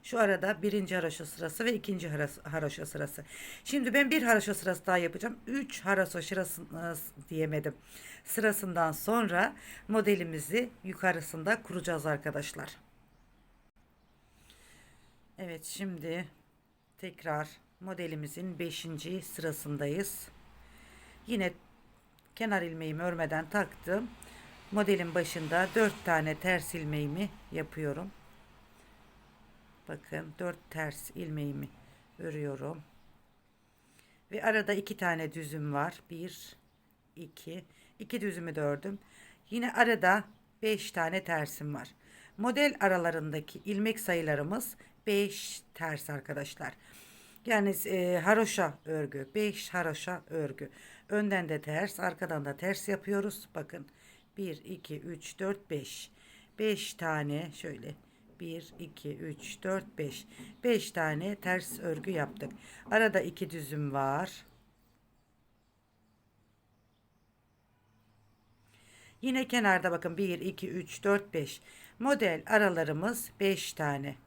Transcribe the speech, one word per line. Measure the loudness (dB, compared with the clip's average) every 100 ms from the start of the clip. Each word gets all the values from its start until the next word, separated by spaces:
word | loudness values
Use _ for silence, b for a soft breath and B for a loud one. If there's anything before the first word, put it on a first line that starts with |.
Şu | -2 4
arada | 6 6 2 2
birinci | 2 2 2 2
haroşa | 0 -2 -10
sırası | -6 -6 0 2
ve |
ikinci | 2 0 -4 -2
haras-, | 0 -2 -4
haroşa | -4 -2 -2 -4 -8
sırası. | -4 -6 -6 -14 B B B
Şimdi | -2 0 4
ben | 4 6
bir | 6
haroşa | 8 6 6
sırası | -2 0 -2 2
daha | 4
yapacağım. | 4 -2 -6 -6 -4
Üç | -4 -4 -4
haroşa | 2 4 4 0
sırası, | -2 -2 -2 -4
e, | -8 -6 -6 -6 -10 -14 -6
diyemedim. | 0 2 2 -2 -6 B B B B
Sırasından | -6 2 4 2 0 2 2
sonra | 2 2 4 4 4 2 0 B B 0
modelimizi | 4 4 4 2 -4 0 0 0 -6
yukarısında | -10 0 2 2 -4 -4 0 0
kuracağız | -2 -4 -2 0 0
arkadaşlar. | 0 -2 -4 -6 -8 -12 -14 -20 _ _ _ _ _ _ _ _ _ _ _ _ _ _ b b b b b b b b b _ -12
Evet, | -10 -8 -10
şimdi | -6 -6 -4 -4 -4 -6 -14 _ _ _ _ _ _
tekrar | -14 -8 -2 -2 -2 -12 _ _
modelimizin | -10 -6 -4 -4 -6 -6 -8 -4
beşinci | -6 -6 -6 -8 -6 -6
sırasındayız. | -6 -4 -4 -4 -4 -2 0 0 -2 -6 -12 -18 -20 B B B B B B B -4
Yine | 0 0 -2 -20 -20 -20 -20 _ _ _ -4
kenar | 0 2
ilmeğimi | 0 -4 -4 -2
örmeden | -2 0 0 0 0
taktım. | 0 0 -4 -2 0 0 -10 B B B B -2
Modelin | 2 4 4 4 0
başında | 0 -2 2 4 4 6
dört | 4 4 2
tane | 2 2 0
ters | 2 2 0 -6
ilmeğimi | -2 -2 -2 -2 -4 -6 -8
yapıyorum. | -6 -6 -4 -2 -2 -8 -12 -20 -20 -20 -20 -20 B B -20 -20 -20 -20 -20 -20 -20 -20 -20 -14
Bakın, | -14 -10 -10 -10 -8
dört | -8 -8 -10
ters | -6 -4 -6 -12 -10
ilmeğimi | -6 -4 -4 -4 -8 B B B B -10
örüyorum. | -8 -4 -6 -4 -8 -8 -14 -20 -20 -20 _ _ _ _ _ _ b b b b _
Ve | 0
arada | 4 4 4
iki | 0 -2 0
tane | 0 2 -2
düzüm | -6 -6 -4 0
var. | 0 0 -4 -14
Bir, | -10 -10 -12 -18 -20 _ _ _ _ _ -16
iki, | -16 -14 -12 -12 -14 b b _
iki | -6 -2
düzümü | -2 -2 -4 0
de |
ördüm. | 0 0 -4 -8 B B B B _
Yine | -2 0
arada | 4 6 8 6 6 2 -16 _ _
beş | 0 0 -2
tane | 0 0 0
tersim | 0 0 0 -4 -6
var. | -6 -10 -18 B B B -2
Model | 0 4 4 6
aralarındaki | 4 6 4 0 -2 -4 -6 -10 -4
ilmek | 0 0 0
sayılarımız | 0 2 2 2 0 -2 -4 -12 B _ 2
beş | 2 2 -2 -8 -10 -14
ters | -6 -4 -4 -6
arkadaşlar. | -8 -6 -6 -8 -8 -10 -10 B B B B B B 2
Yani, | 4 4 2 0
e, | 2 4 4
haroşa | 6 6 6 2 0 -2 -4
örgü, | -2 -2 -6 -4 0
beş | 0 -2 -4
haroşa | -2 -2 -2 -6 -8 -4
örgü. | -4 -4 -6 -12 B B B -2
Önden | 0 2 0 0
de | -4
ters, | -2 -2 -2 -2
arkadan | -4 -2 -4 -2 -4
da | -4
ters | -2 -2 -2
yapıyoruz. | -2 0 -2 -2 -6 -10 -10
Bakın, | -10 -12 -16 B B B B -8
bir, | -8 -8 -10
iki, | -14 -10 -10
üç, | -10 -12 -14 -6
dört, | -4 -4 -4
beş. | -6 -6 -12 -14 B B B B -2
Beş | 0 0 -4
tane | -4 -2 0 0 -2 -6
şöyle, | -10 -10 -10 -12 -14 b b -20 -12
bir, | -10 -10 -12 -14
iki, | -16 -10 -10 -8
üç, | -8 -10 -12 -8
dört, | -2 -2 -4 -6
beş. | -6 -6 -14 B B B
Beş | 2 2 2
tane | 0 0 0 -2 -4
ters | 0 0 -2 -6
örgü | -4 -2 -2
yaptık. | 0 -2 -4 -10 -10 B B B
Arada | 6 6 4
iki | 0 -4 -6
düzüm | -6 -6 -2 0
var. | 2 2 2 -2 -8 -20 -20 _ _ _ _ _ _ _ _ _ _ _ _ _ _ _ _ _ _ _ _ _ _ _ _ _ _ _ _ _ _ _ _ _ _ _ _ _ _ _ _ B B B B B B
Yine | 2 2 4
kenarda | 4 6 6 4
bakın, | 2 0 0
bir, | 0 0
iki, | -2 -4 -6
üç, | -4 -6 -2
dört, | 4 4 4
beş. | -4 -4 -8 B B B B
Model | 2 4 4 2 6
aralarımız | 6 8 4 2 2 0 -2 -8 2
beş | 2 2 -2
tane. | -2 0 0 -4 -10